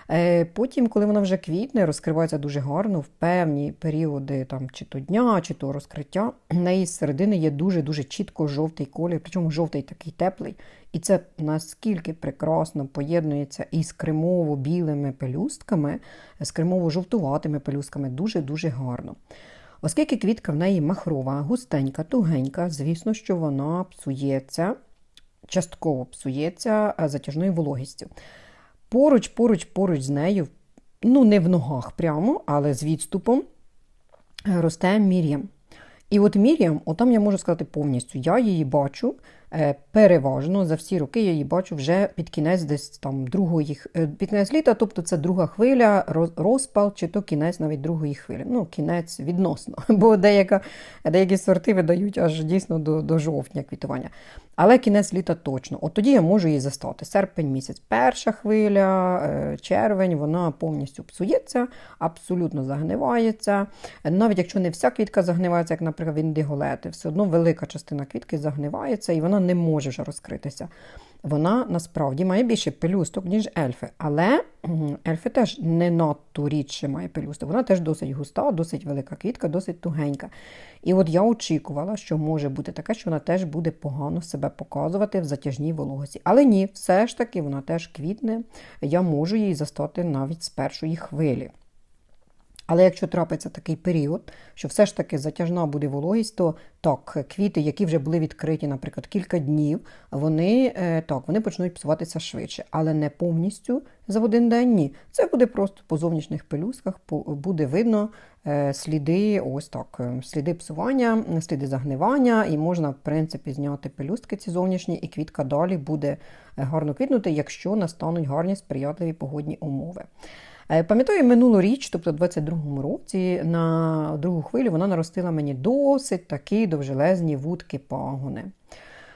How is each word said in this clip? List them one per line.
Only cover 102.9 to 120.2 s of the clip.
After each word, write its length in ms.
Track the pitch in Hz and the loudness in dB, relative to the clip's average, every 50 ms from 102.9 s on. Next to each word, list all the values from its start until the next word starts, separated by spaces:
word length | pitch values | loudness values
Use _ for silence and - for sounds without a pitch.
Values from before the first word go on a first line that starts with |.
| 160 | 0
не 160 | 156 151 147 | 0 0 -2
повністю 720 | - - 175 175 165 165 170 196 214 - - - 247 285 - - - _ - - | -2 -2 -2 0 0 0 0 -2 -4 -6 -4 -4 -4 -4 -4 -8 -18 _ -8 -4
за 120 | 196 220 | 0 0
один 300 | 220 233 208 240 240 233 | 2 2 4 4 4 4
день, 260 | 226 233 247 247 233 | 4 4 4 4 4
ні. 180 | 190 151 139 - - - - | 4 2 2 -2 -8 -18 -4
Це 160 | - - 539 - | 0 0 0 2
буде 180 | - 247 247 | 4 4 4
просто 360 | 233 - 202 196 190 - - - - | 4 2 0 -2 -2 -4 -8 -6 -4
по 100 | - 151 | -2 0
зовнішніх 460 | 160 170 165 156 151 - 151 151 - | 0 0 0 -2 -2 -4 -8 -8 -6
пелюстках, 560 | - - 143 165 226 254 - - 202 190 - | -6 -6 -4 -4 -6 -8 -8 -8 -8 -8 -8
по, 200 | _ - 156 151 | _ -6 -6 -6
буде 460 | - - 151 143 143 185 190 156 151 | -4 -6 -8 -6 -4 -2 0 0 0
видно, 440 | 131 139 190 233 233 220 208 208 220 - - - - _ _ - 151 | 0 2 2 2 2 2 2 0 -2 -6 -12 -20 -20 _ _ -6 -2
е, 260 | 147 143 143 139 139 | -2 0 0 0 -2
сліди, 640 | 139 - 156 156 156 143 151 165 190 208 214 208 196 | -4 -4 -4 -4 -2 0 0 2 2 2 2 2 0
ось 280 | - 131 131 139 - - | -2 -2 -6 -6 -8 -8
так, 300 | - 131 120 - - - | -10 -12 -12 -10 -10 -8
е, 220 | 123 123 123 127 131 | -6 -6 -6 -8 -8
сліди 300 | - - 156 143 170 170 | -6 -6 -4 -2 -2 -4
псування, 680 | 170 - - 160 151 190 240 269 269 247 233 226 220 - - 170 160 | -6 -8 -10 -8 -4 -2 0 0 2 2 2 2 0 0 -2 -2 -4
сліди 260 | 165 - 165 139 139 135 | -2 -2 -4 -4 -4 -4
загнивання, 800 | 135 135 127 147 139 131 165 214 262 285 254 247 226 220 214 | -4 -4 -4 -4 -2 0 0 2 2 4 4 4 4 4 2
і 120 | - 156 147 | 2 0 0
можна, 320 | 156 170 180 170 156 143 | 0 0 0 0 -2 -2
в 60 | 135 - - | -4 -6 -6
принципі, 500 | 156 151 160 156 156 - 139 - 151 135 | -2 -2 0 -2 -2 -4 -8 -10 -8 -8
зняти 360 | 139 143 143 143 143 - 143 | -6 -4 -4 -6 -6 -8 -12
пелюстки 460 | - - 139 143 202 247 - - - | -10 -10 -8 -6 -6 -8 -8 -8 -10
ці 160 | 196 - 208 | -10 -8 -6
зовнішні, 440 | 165 180 180 185 185 180 - - 170 | -4 -2 0 0 -2 -2 -4 -4 -6
і 120 | - - 156 | -6 -6 -8
квітка 360 | - - 156 156 - - 143 | -8 -8 -8 -6 -6 -6 -4
далі 340 | 135 143 143 165 180 190 170 | -2 0 0 0 0 -2 -4
буде, 300 | 135 147 156 151 139 143 | -4 -4 -4 -4 -2 -4
е, 100 | 143 - - - - - - - - - 143 | -4 -6 -10 -18 -20 -20 -20 -14 -8 -6 -4
гарно 300 | 131 156 160 156 151 143 | -2 -2 -2 -2 -2 -2
квітнути, 380 | - 254 277 285 233 196 185 | -2 0 0 0 0 0 0
якщо 440 | 156 147 147 - - - - 180 202 | 0 -2 -2 -4 -8 -8 -4 -2 -2
настануть 520 | 220 190 160 - - - 165 165 170 160 135 | 0 -2 -2 -4 -6 -6 -4 -2 -2 -2 -2
гарні 280 | 139 156 165 185 196 | -2 -2 -2 -2 -4
сприятливі 580 | 190 - - 147 135 135 143 151 170 175 165 156 | -6 -6 -8 -6 -6 -4 -6 -6 -4 -6 -6 -6
погодні 440 | 165 156 135 143 147 147 151 151 - | -6 -8 -8 -8 -8 -8 -8 -8 -8
умови. 460 | - 147 139 135 143 165 180 - - - _ - | -6 -6 -6 -6 -6 -8 -10 -14 -16 -18 _ -20